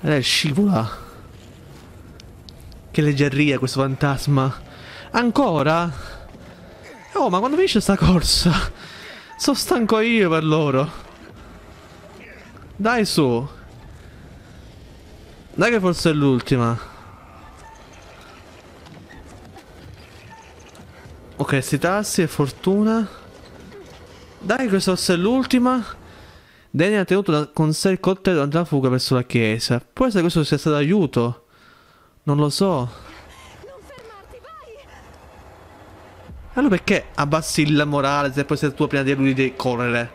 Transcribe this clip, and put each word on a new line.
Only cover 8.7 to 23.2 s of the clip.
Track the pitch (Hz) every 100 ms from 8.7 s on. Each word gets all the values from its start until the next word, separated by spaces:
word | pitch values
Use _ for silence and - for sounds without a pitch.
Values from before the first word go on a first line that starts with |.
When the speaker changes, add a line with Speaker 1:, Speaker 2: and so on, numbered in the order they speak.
| - - - - - - -
Speaker 1:
Sono | - 269
stanco | - 262 220 220
io | 220 233 185
per | 160 156
loro. | 156 147 131 147 - - - - - - - - - - - - - - - - - - -
Dai | 208 240 208
su. | - 139 117 143 - - - - - - - - - - - - - - - - - - - -
Dai | - 202
che | 233
forse | 185 170 170
è |
l'ultima. | 151 143 127 - 131 117 117 - - - - - - - - 906 906 - - - - - - - - - - - - - - - - - - - - - - - - - 906 932 - - - - - - - - -
Ok, | 139 139
sti | 127 143
tassi | 170 196 208 -
e | 160
fortuna. | - 143 - - 196 214 226 208 -